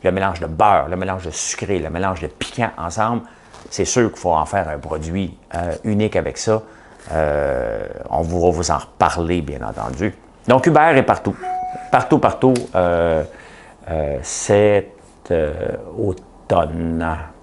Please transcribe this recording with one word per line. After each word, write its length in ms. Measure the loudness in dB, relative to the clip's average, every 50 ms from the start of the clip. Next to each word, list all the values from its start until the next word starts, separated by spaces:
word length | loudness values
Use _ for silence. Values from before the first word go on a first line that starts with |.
| 0
Le 80 | 0
mélange 300 | 0 2 0 -2 -2 -4
de 60 | -6 -8
beurre, 420 | 0 2 4 6 6 4 2 0
le 80 | -4 -4
mélange 280 | -4 -4 -6 -6 -6
de 60 | -10
sucré, 480 | -8 -8 -8 -8 -6 -8 -4 -4 -2 -2
le 100 | -2 -4
mélange 320 | -4 -2 -2 -2 -2 -4
de 60 | -6 -10
piquant 440 | -8 -8 -10 -8 -4 -4 -4 -4 -4 -6
ensemble, 440 | -8 -8 -2 0 0 0 0 -2 -6 -8 -20 -20 -20 -20 -20 -20 -20 -14
c'est 160 | -4 -4 -2
sûr 240 | 0 2 2 2 2
qu'il 100 | 0 -2
faut 140 | -2 0 0
en 120 | 0 0
faire 220 | 0 -2 -2 -2 -2
un 120 | -6 -8
produit, 580 | -8 -6 -6 -6 -6 -4 -4 -4 -4 -4 -8 -12 _ _ -8
euh, 180 | -6 -4 -4 -6 -6 -4
unique 320 | -2 0 0 0 0 0 0
avec 200 | -2 -2 -6 -6
ça. 240 | 0 0 0 0 0 -6 -20 -20 -20 -20 -20 -20 -16 -6 -2
Euh, 720 | 0 0 2 2 0 0 0 0 -2 -2 -2 -4 -6 -8 -10 -12 -12 -10 -4
on 120 | -2 -2
va 280 | 0 0 0 4 4 4
vous 220 | 4 2 0 0
en 80 | 0 -2
reparler, 640 | -2 -6 -2 2 2 2 2 0 -2 0 0 -2
bien 200 | -2 -4 -6 -8
entendu. 520 | -8 -8 -8 -6 -8 -8 -6 -4 -4 -4 -4 -6 -20 -20 _ -14 2 4
Donc, 160 | 4 6 6
Uber 260 | 6 6 6 6 6 6
est 80 | 4 4
partout. 320 | 4 2 2 2 -4 -4 -4 -6 -6 -6 -4 -6 -8 -10 -12 -6 0
Partout, 280 | 2 2 4 4 2 4
partout. 380 | 4 2 2 4 2 2 4 2 -2 -2 0
Euh, 480 | 2 2 4 4 2 2 2 2 0 0 -2 -8 -20 -20 -20 -20 -20 -20 -20 -20 _ -12 -6
euh, 280 | -4 -4 -2 -2 -4 -6 -6
cet, 720 | -8 -8 -8 0 2 4 6 6 6 4 4 0 -2 -12 -20 -20 -20 -20 _ -6 -2
euh, 240 | 0 0 0 0 -2 -4 -4 -4 -6 -6 -8 -10 -6 -4
automne. 1120 | -2 -2 -2 -4 -10 -20 -20 -20 -4 0 2 2 2 0 -2 -4 -4 -2 -2 -2 -2 -2 -4 -6 -8 -14 -16 -20